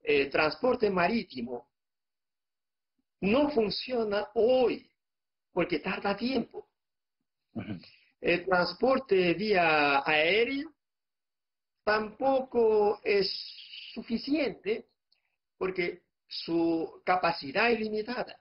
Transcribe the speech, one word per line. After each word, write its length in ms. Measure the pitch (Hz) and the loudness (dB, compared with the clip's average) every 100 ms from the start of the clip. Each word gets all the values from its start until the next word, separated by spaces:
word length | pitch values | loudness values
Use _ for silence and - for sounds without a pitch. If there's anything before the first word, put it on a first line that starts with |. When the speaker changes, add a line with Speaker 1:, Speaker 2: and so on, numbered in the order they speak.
Speaker 1:
El 300 | - 147 139 | 2 2 2
transporte 580 | 160 156 - 254 233 208 | 2 0 0 0 2 0
marítimo 800 | 185 180 226 185 131 120 120 - _ _ _ _ _ _ _ _ _ _ _ _ _ _ _ | 2 2 0 -4 -10 -10 -10 -14 _ _ _ _ _ _ _ _ _ _ _ _ _ _ _
no 300 | 185 240 294 | 0 2 2
funciona 760 | 285 214 - - 247 220 208 202 | 2 -2 -4 -6 -4 -2 -2 -4
hoy 500 | 233 220 254 233 151 - _ _ _ _ _ _ | 0 2 4 2 0 -10 _ _ _ _ _ _
porque 300 | 185 170 151 | -4 -2 -2
tarda 360 | - 202 202 196 | -4 -4 -4 -2
tiempo. 520 | 240 262 - - - _ _ _ _ _ _ _ _ | -2 -2 -4 -10 -18 _ _ _ _ _ _ _ _
Speaker 2:
Ujú. 280 | 113 110 92 - - _ _ | -12 -10 -12 -12 -20 _ _
Speaker 1:
El 240 | - 175 | -2 0
transporte 920 | 175 180 175 - 247 269 - 190 180 | 2 0 0 0 0 0 2 2 4
vía 760 | 170 214 190 165 156 143 139 160 | 0 0 2 4 4 4 2 2
aérea 580 | 156 160 202 240 277 320 _ _ _ _ _ _ _ _ _ _ _ | 2 2 2 0 -2 -8 _ _ _ _ _ _ _ _ _ _ _
tampoco 1160 | - 214 214 - 269 269 262 240 226 214 208 214 | -2 0 -2 -2 0 0 0 2 4 4 2 0
es 260 | - 202 196 - - - - - - | 0 2 0 -4 -12 -18 -18 -18 -14
suficiente 920 | - - 226 - 302 262 180 190 240 - _ _ _ _ _ _ _ | -14 -6 -6 -2 -2 -2 -4 -4 -6 -6 _ _ _ _ _ _ _
porque 460 | 185 180 175 - _ _ _ | -6 -2 -4 -6 _ _ _
su 720 | - - 170 165 165 160 - | -12 -2 0 2 0 -2 -8
capacidad 680 | - 180 175 170 139 180 233 | 0 2 2 -2 -4 0 2
es 80 | 226 | 0
limitada 580 | 214 214 214 240 - - | -2 -4 -6 -8 -8 -12